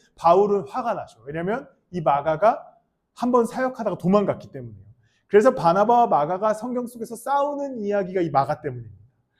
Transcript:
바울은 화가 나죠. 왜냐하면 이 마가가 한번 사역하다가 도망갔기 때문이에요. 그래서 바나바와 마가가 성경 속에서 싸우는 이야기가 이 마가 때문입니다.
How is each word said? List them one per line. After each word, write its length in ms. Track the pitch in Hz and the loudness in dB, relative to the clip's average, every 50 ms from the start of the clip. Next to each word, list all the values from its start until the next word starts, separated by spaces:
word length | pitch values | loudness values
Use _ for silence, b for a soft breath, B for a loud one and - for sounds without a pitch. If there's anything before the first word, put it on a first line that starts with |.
| b b b | b b b
바울은 520 | - - 170 170 190 208 214 202 202 - - | 0 4 4 6 6 4 4 2 0 -2 -4
화가 260 | - 247 240 240 202 | -8 -6 -4 -4 -6
나죠. 280 | 160 107 - - _ 110 | -6 -8 -12 -16 _ _
왜냐하면 420 | 135 147 165 170 185 220 262 277 - _ _ _ _ | -10 -8 -6 -4 -4 -4 -4 -6 -12 _ _ _ _
이 120 | 180 180 | -10 -2
마가가 640 | 156 156 139 143 143 160 156 151 196 220 269 294 - - - _ _ _ _ _ _ _ _ | 0 0 0 2 0 -2 -2 2 2 2 2 0 -6 -16 -20 _ _ _ _ _ _ _ _
한번 300 | - 240 247 247 247 233 | -6 -2 0 2 2 2
사역하다가 520 | 220 - 226 262 254 254 - 226 208 175 175 | 0 -2 -4 -4 -4 -4 -4 -6 -6 -6 -2
도망갔기 540 | - 175 196 208 202 165 131 - - - | 0 2 4 4 2 2 -2 -4 -8 -14
때문이에요. 380 | - 135 123 113 104 98 - - _ _ _ _ _ _ _ _ | -16 -16 -16 -16 -18 -20 -20 -20 _ _ _ _ _ _ _ _
그래서 260 | - 208 214 262 - | 4 6 6 6 2
바나바와 520 | - 151 170 170 196 208 220 240 240 240 220 | 2 2 2 2 4 4 4 4 4 4 4
마가가 460 | 175 147 147 151 180 185 208 220 208 | 2 0 0 0 -2 -2 -2 -2 -2
성경 340 | 214 220 254 247 247 247 233 | -2 -6 -6 -6 -6 -6 -8
속에서 280 | - 240 226 - 233 | -10 -14 -14 -14 -14
싸우는 640 | - - 262 269 285 277 294 285 277 285 277 262 233 | -12 -6 -2 -2 0 0 -2 -4 -6 -8 -8 -8 -8
이야기가 420 | 208 202 202 202 196 180 185 190 | -4 -2 -2 -2 -2 -2 -2 -2
이 80 | 175 160 | -2 0
마가 320 | 135 139 139 135 151 147 | 0 0 0 0 -2 -6
때문입니다. 360 | - 147 127 123 113 104 - - - _ _ _ _ _ _ _ | -6 -10 -10 -10 -12 -16 -20 -20 -20 _ _ _ _ _ _ _